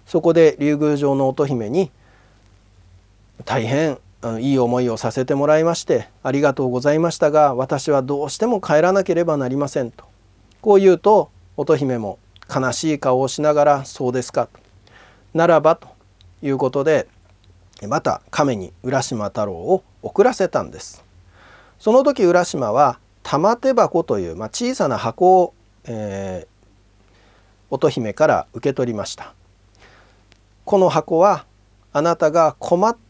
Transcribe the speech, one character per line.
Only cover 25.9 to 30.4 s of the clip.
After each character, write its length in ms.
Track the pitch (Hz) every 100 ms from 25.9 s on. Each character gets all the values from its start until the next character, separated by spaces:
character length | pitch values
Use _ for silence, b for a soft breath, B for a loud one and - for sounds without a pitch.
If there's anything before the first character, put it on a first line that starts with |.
| 113 104 98 98 90 - _ _ _ _ _ b b b b b b _
ー、 40 |
乙 140 | 135 156
姫 240 | 135 110
か 140 | - 156
ら 200 | 98 -
受 160 | - 143
け 60 |
取 180 | 135 123
り 60 | 107
ま 80 | 95
し 100 | -
た。 160 | - _ _ _ _ b b b b b b _